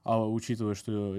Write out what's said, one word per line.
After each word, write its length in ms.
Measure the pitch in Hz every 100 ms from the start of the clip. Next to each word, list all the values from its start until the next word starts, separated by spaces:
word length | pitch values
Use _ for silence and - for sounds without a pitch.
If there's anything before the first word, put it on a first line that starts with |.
| -
а 200 | 113 110
учитывая, 500 | 113 - 113 107 101
что 420 | - 104 101